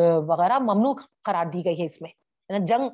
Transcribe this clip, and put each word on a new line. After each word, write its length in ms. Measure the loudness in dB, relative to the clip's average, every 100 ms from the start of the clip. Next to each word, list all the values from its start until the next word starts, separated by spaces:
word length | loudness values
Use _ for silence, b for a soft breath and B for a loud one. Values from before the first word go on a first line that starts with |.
| 4 4
وغیرہ 420 | 2 0 2 2
ممنوع 360 | 0 2 2 -2 -8 _
قرار 240 | -4 -2 -2
دی 180 | -4
گئی 160 | -2 -2
ہے 40 |
اس 180 | -4 -8
میں، 80 | -18
ہے 480 | -20 _ _ -8 -4
نا، 60 |
جنگ 240 | 0 0 0